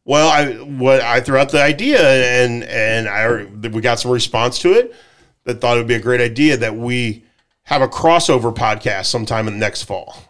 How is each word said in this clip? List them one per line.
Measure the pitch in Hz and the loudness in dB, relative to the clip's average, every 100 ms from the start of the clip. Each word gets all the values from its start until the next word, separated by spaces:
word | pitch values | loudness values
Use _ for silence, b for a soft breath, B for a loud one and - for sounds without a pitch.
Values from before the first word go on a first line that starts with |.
Well, | - 147 156 | -2 2 4
I, | 147 143 113 | 2 0 -6
what, | 143 135 127 135 | -12 -2 4 4
I | 120 120 | 4 0
threw | 120 135 | 2 2
out | 139 | 2
the | 151 | 2
idea, | 143 147 254 262 147 131 123 127 | 2 0 2 4 4 4 2 2
and, | 123 117 | 0 -2
and | - 117 110 113 107 | -6 -4 -2 -2 -2
I, | 101 113 113 101 104 113 | -2 -2 -2 -6 -12 -8
we | 110 | -4
got | 120 117 | -2 -2
some | 123 | -2
response | 123 - 113 120 - | -2 -2 -2 -2 0
to | 175 | 2
it | 220 247 B B B B B | 2 2 B B B B B
that | 123 117 | -10 -4
thought | 120 120 | 0 0
it | |
would | 117 | 0
be | |
a | 117 | -2
great | 113 123 | 0 0
idea | 120 113 151 127 | 0 2 2 2
that | 113 | -2
we | 110 120 123 117 107 _ _ _ _ | -4 -4 -4 -4 -6 _ _ _ _
have | - 139 | -4 -2
a | 131 | 0
crossover | - 165 170 170 131 117 | 0 2 4 4 0 0
podcast | 113 110 107 117 95 95 | -2 -2 -2 -4 -4 -4
sometime | 120 107 113 110 | -6 -4 -4 -4
in | |
the | 104 | -4
next | 104 - | -4 -4
fall. | - 92 - - - | -10 -10 -12 -20 -20